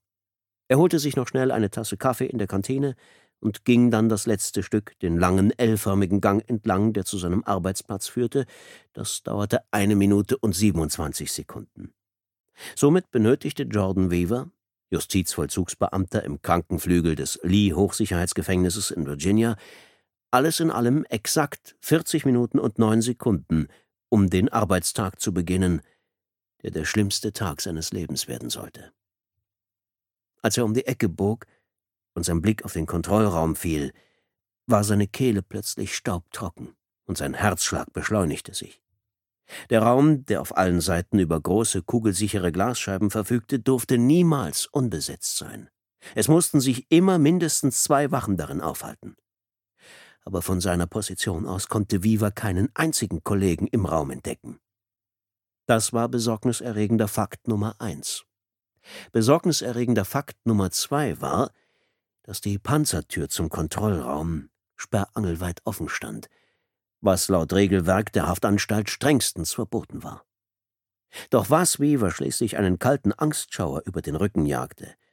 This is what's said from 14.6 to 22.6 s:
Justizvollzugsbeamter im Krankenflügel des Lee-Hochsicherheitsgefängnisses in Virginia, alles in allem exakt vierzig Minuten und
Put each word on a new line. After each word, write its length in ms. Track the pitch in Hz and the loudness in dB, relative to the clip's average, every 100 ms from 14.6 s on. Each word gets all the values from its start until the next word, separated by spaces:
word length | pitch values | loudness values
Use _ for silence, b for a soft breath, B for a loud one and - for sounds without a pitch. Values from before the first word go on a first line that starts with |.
| _ _ _ | _ _ _
Justizvollzugsbeamter 1300 | 87 - 98 87 - 80 - 87 - 98 95 92 110 | -4 0 0 0 -4 -4 -2 -4 -4 -2 -2 -2 -4
im 180 | - 73 | -4 -6
Krankenflügel 720 | - 85 - 87 90 87 82 76 | -2 -2 0 -4 2 2 2 -2
des 220 | 67 - | -4 -4
Lee-Hochsicherheitsgefängnisses 1500 | 87 98 101 80 98 - 107 87 90 - 90 92 90 92 - | 0 2 4 2 0 0 -2 0 -2 -4 0 2 2 0 -4
in 140 | - 71 | -4 -6
Virginia, 520 | 71 85 107 113 113 B B B B B _ _ | -2 2 2 2 -2 B B B B B _ _
alles 280 | 127 156 - | 2 2 2
in 120 | 165 | 0
allem 340 | - 120 143 - | 2 2 2 0
exakt 680 | 113 - 156 143 - - _ | -4 -2 0 -2 -6 -18 _
vierzig 460 | - 156 - 160 139 | 0 0 0 -2 2
Minuten 320 | 120 120 | 2 2
und 220 | - | 0